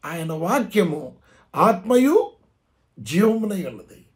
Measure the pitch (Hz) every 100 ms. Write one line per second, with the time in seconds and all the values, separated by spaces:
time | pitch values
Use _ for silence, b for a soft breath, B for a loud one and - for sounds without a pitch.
0 | - 165 160 160 175 262 214 214 180 151
1 | 131 - b b b 139 196 196 220 247
2 | 262 381 - _ _ _ _ _ _ -
3 | 107 160 220 220 214 196 139 110 - -
4 | _